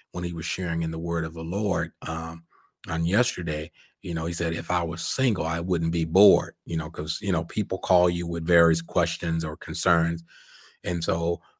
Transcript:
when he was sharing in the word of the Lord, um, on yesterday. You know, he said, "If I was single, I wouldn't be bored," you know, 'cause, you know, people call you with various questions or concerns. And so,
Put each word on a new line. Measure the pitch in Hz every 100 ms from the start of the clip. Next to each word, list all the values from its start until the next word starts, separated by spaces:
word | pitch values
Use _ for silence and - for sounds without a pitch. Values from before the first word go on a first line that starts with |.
| _
when | 90
he | 87
was | 85 80
sharing | - 90 82
in | 82
the | 82
word | 85 85
of | 80
the | 80
Lord, | 80 95 107 85 82 -
um, | - 82 82 82 - _ _ _ -
on | 82
yesterday. | 82 98 123 - 82 76 78 _ _ _
You | 92
know, | 82 80
he |
said, | 85 85
"If | 85 82
I | 90
was | 85 82
single, | - - 131 101 80
I | 85
wouldn't | 87 85 82
be | 85
bored," | 80 85 101 85 - -
you | - 82
know, | 76
'cause, | - 78 -
you | 95
know, | 87
people | 80 - 98 95
call | - 90 87
you | 87 85
with | 85 82
various | 87 85 82
questions | - 90 85 - 85 82
or | 82 78
concerns. | - 82 95 85 82 85 - - - - - _
And | 98 87
so, | 82 87 82 85 _ _